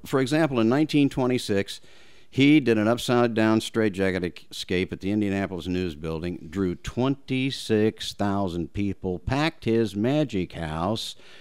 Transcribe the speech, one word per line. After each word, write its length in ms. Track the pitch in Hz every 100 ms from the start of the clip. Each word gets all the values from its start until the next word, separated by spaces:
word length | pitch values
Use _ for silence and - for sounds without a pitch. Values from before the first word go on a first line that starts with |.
| -
for 140 | 135
example, 380 | 127 151 156 123
in 120 | 110
nineteen 400 | 135 156 151 139
twenty-six, 720 | - 123 123 - 98 98 - - - - - -
he 280 | - 139 151
did 200 | 120 110
an 100 | 107
upside-down 720 | 120 - 120 120 113 110 110
straitjacket 840 | - 117 110 92 95 92 90 - -
escape 420 | - - 92 92
at 60 | 87
the 140 | 95
Indianapolis 560 | 104 101 98 95 92 82
News 260 | 90 90
Building, 540 | 76 80 80 87 87 78
drew 240 | 87 92
twenty-six 1400 | 87 - - 131 135 - 131 131 127 - 107 110 - -
thousand 600 | - 101 101 98 87 80
people, 480 | 104 101 95 95 90
packed 440 | - 135 160 - -
his 280 | 113 110
magic 600 | 98 120 151 151 98 85
house 600 | 85 80 78 90 113 - - - -